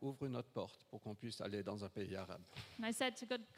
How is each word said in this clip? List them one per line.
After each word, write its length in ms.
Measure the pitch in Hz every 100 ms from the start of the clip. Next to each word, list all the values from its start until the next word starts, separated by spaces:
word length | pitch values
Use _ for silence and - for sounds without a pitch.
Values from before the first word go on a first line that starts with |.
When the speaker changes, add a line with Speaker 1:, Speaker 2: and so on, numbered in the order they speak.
Speaker 1:
ouvre 220 | 135 135
une 120 | 139 123
autre 140 | 120
porte 340 | 113 92 -
pour 160 | - 107
qu'on 120 | 110 104
puisse 240 | 120 110
aller 220 | 101 101
dans 220 | 95 101
un 40 | 98
pays 260 | 107 95
arabe. » 280 | 95 92 90 87 - - -
Speaker 2:
And 40 | 226
I 60 |
said 240 | 226 254 247
to 100 | 233
God, 160 | 247 220